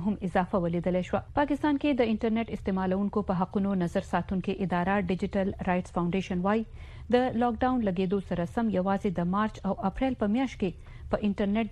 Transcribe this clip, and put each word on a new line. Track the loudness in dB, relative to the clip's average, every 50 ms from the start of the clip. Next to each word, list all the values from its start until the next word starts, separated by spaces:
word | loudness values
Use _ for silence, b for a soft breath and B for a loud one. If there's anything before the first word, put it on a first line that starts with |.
| 0
هم | 0 -2 -2 -4 0
اضافه | 2 2 2 2 2 0 2
ولیدلی | 2 0 0 0 2 0 0 0 0
شوه. | -2 -2 -2 0 0 0
پاکستان | 2 2 2 2 2 2 2 2
کې | 2 2 2 4 2
د | 2 2
انټرنیټ | 0 2 0 2 0 0 -2 -6 -4
استعمالونکو | -2 -2 0 0 2 0 2 0 0 0 0 -2 0 0
په | 0 0
حقونو | 0 0 0 0 0 2 2 0 0
نظر | 0 0 -2 -2 0
ساتونکې | -2 -2 0 0 -2 -2 0 -2 -2 -2 0 0
اداره | 0 0 2 2 2 0 2 0
ډیجیټل | -2 -2 -2 -2 0 0 0 0 -2 -2 0 0
رائټس | 0 0 0 -2 -2
فاونډیشن | -2 0 0 0 -2 -2 -2 -2 0 2 2
وایي، | 2 2 0 -4 B B B B B B B B 2
د | 4 4 2 2 2
لاکډاون | 2 2 2 2 2 2 2 2 2 0
لګېدو | 0 0 0 0 0 -2 -2 -2
سره | -2 -2 -2 -2 0 0
سم | 0 2 2
یوازې | 2 2 2 0 0 0 -2 0 0
د | 0 0 2
مارچ | 2 0 0 -2 -4 -4 -2
او | -2 0 0 -2 0
اپریل | 0 -2 -2 0 0 0
په | 0 2
میاشت | 2 0 -2 -2 -2
کې | -2 -4 -4 -6 -14 -18 -16 -16 -6 -4 -4
په | 0 0
انټرنیټ | 0 0 0 0 0 2 0 0 0